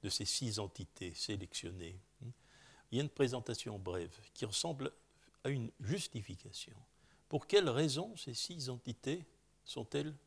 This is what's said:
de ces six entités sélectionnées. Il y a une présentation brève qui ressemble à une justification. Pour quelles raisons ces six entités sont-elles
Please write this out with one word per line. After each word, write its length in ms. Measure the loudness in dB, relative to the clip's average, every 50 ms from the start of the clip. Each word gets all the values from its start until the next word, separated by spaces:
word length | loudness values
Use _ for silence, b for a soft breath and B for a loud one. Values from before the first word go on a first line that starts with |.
| -2
de 60 | 0
ces 160 | 0 0 0
six 340 | 2 0 2 2 0 0 0
entités 540 | -2 -2 -4 -6 -10 -10 -6 -6 -6 -6 -4
sélectionnées. 840 | -4 -2 -2 -2 -2 -2 -4 -6 -6 -6 -6 -6 -6 -8 -8 -8 -10 -14 -18 -18 -12 -12 -12 -12 B B B B B B B B B B B
Il 60 | 0 2
y 20 |
a 40 | 2
une 60 | 2
présentation 680 | 4 4 4 4 4 0 -2 -2 -4 -2 -2 -4 -4 -4
brève 360 | -4 -2 -2 -2 -2 -4 -6 -14 -20 -18 -8
qui 120 | -4 -4
ressemble 460 | -2 0 0 0 0 0 0 -2 -4 -4 -6 -20 -20 B B B B B -6 -2
à 40 | 0
une 220 | 0 2 0 -2 -4 -4
justification. 960 | 0 0 2 2 2 -2 -4 -6 -6 -6 -10 -10 -10 -10 -10 -10 -10 -10 -12 -18 -20 -20 B B B B B B B B
Pour 200 | 0 0 2 8
quelles 220 | 8 8 8 8
raisons 460 | 6 6 6 4 4 2 0 -2 -4
ces 180 | -8 -6 -6 -4
six 360 | -4 -4 -4 -4 -4 -4 -4
entités 560 | -4 -4 -4 -6 -8 -4 0 0 0 0 -2 -10 -16 -20 _ _ _ -20 -12
sont-elles 480 | -8 -6 -6 -6 0 0 0 0 0 -4 -8 -12